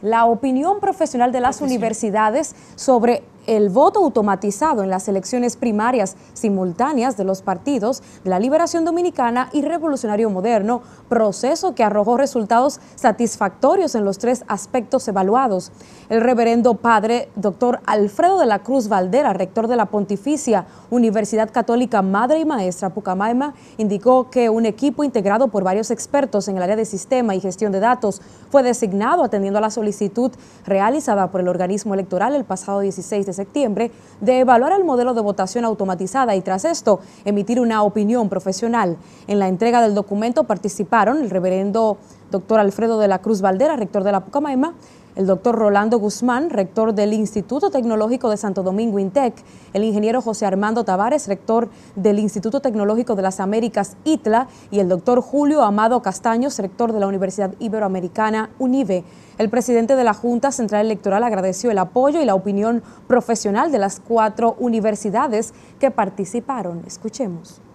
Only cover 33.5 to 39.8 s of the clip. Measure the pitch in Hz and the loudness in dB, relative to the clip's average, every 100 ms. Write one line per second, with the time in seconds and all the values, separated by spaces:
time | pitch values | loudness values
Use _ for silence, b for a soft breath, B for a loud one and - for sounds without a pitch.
33.5 | 294 262 196 233 233 B B 208 254 254 | -2 -2 -2 -4 -6 B B 2 4 6
34.5 | 233 269 392 359 254 240 233 208 202 185 | 6 6 2 2 2 0 0 -2 -2 -4
35.5 | 240 233 214 196 180 185 269 254 196 185 | -2 -2 -2 -2 -2 -4 0 0 0 0
36.5 | 190 311 339 - 202 B B - 208 202 | -2 -2 -2 2 0 B B -4 -2 0
37.5 | 240 240 220 208 208 208 247 208 185 185 | 0 2 2 2 2 0 0 0 -2 -4
38.5 | 190 233 233 190 170 B B B 202 190 | -4 -2 0 0 -4 B B B 0 0
39.5 | 185 226 240 | 0 2 4